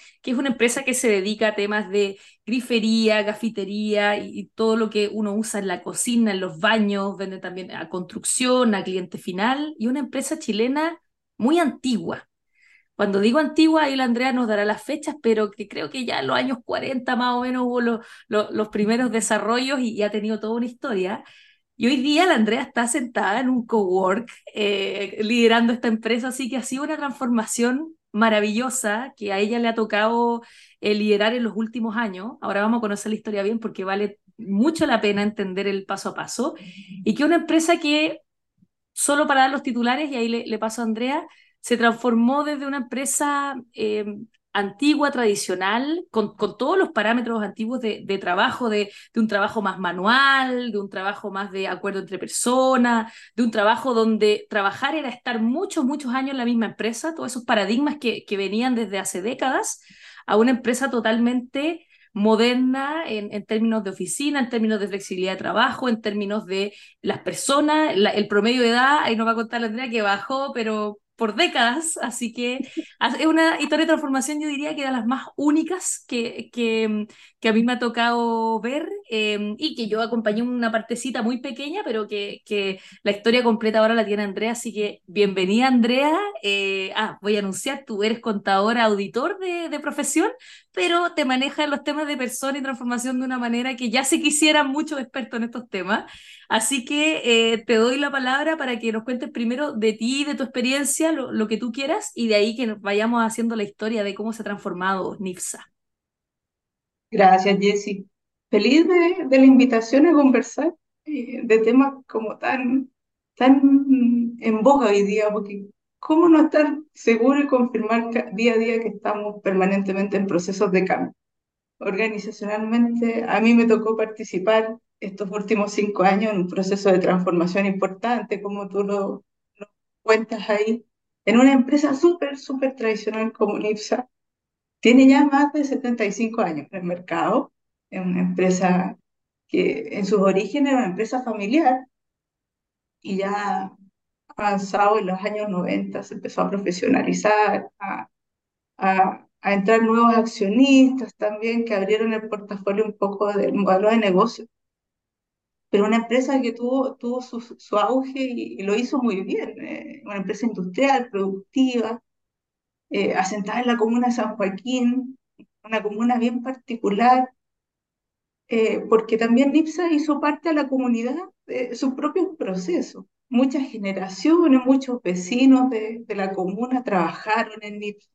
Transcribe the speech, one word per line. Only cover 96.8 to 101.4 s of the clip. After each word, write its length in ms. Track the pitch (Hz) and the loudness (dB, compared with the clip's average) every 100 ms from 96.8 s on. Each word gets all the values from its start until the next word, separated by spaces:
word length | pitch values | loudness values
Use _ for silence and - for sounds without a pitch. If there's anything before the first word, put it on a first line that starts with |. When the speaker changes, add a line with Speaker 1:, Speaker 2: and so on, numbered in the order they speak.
Speaker 1:
que, 720 | 233 294 311 311 240 226 226 | -2 0 0 2 4 4 4
eh, 100 | 226 - | 2 2
te 100 | 220 | 4
doy 220 | 233 277 | 4 2
la 140 | 285 | 0
palabra 460 | 277 254 269 311 320 | -2 0 0 0 -2
para 220 | 262 233 | -2 -4
que 120 | 226 | -2
nos 120 | 220 | -4
cuentes 260 | 226 247 285 | -4 -6 -6
primero 440 | - 233 254 294 | -4 -4 -2 -4
de 200 | 214 220 | 0 0
ti, 300 | 214 226 269 | 0 -2 -2
de 120 | 285 262 | -4 -4
tu 80 | |
experiencia, 680 | 262 254 247 277 277 - 320 | -4 -2 0 0 -2 0 0
lo, 200 | 302 - | 0 -4
lo 140 | 220 | -4